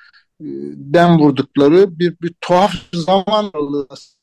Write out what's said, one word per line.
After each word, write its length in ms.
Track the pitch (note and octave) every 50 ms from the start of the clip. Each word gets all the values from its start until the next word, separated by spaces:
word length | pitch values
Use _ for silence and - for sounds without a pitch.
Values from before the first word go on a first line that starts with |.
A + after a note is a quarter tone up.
| _ _ _ _ _ _ _ -
e, 40 | D#3 C#3+ C#3 C#3 C#3+ D3 D3
dem 420 | C#3+ C#3 C#3 D3+ E3+ F3 F3 E3+ D#3+
vurdukları 800 | D3 D3 C3+ C3 B2+ - - C#3+ C#3+ C#3+ D#3+ F#3 G3+ F#3+ E3 D#3
bir, 180 | F3 E3+ E3 -
bir 120 | E3 E3+ - -
tuhaf 320 | - - F3+ F3+ G3+ G#3 F3+ - - _ -
zaman 560 | E3+ D#3 F3+ F#3+ G3 - G#3 G#3+ G#3+ G#3 G3 F3
aralığına 420 | D3+ D3 C#3+ C#3+ C#3+ C#3 - C3+ - - _ _ _